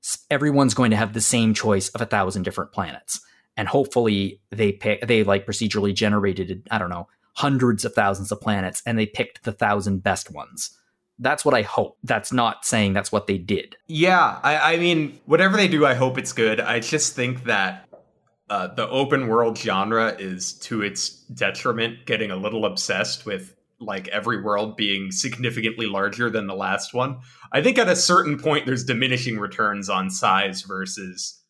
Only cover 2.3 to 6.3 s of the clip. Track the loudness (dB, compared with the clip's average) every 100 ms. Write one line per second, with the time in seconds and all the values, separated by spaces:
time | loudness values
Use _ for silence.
2.3 | -2 -4 -6 -6 -6 -6 -8 -10 -12 _
3.3 | _ _ -6 0 0 2 2 2 2 0
4.3 | -6 _ 0 0 2 -2 -2 2 2 4
5.3 | 2 0 -4 -2 0 0 2 2 2 0